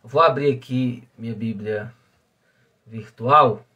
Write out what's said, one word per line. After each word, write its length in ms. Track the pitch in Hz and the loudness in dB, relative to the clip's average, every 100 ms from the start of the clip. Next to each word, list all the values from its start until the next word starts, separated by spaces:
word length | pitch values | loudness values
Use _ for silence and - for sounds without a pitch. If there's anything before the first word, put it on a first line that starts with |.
Eu 80 | 117 | -4
vou 140 | 139 | 2
abrir 300 | 165 143 143 | 2 2 -2
aqui 560 | 127 - 127 127 120 - _ | -2 -4 -4 -2 -6 -16 _
minha 160 | 117 | -12
Bíblia 580 | 107 113 101 104 104 104 - _ _ _ _ _ _ _ _ _ | -8 -8 -6 -6 -6 -8 -16 _ _ _ _ _ _ _ _ _
virtual 800 | 113 104 _ 117 151 135 101 _ | -16 -16 _ 4 6 6 2 _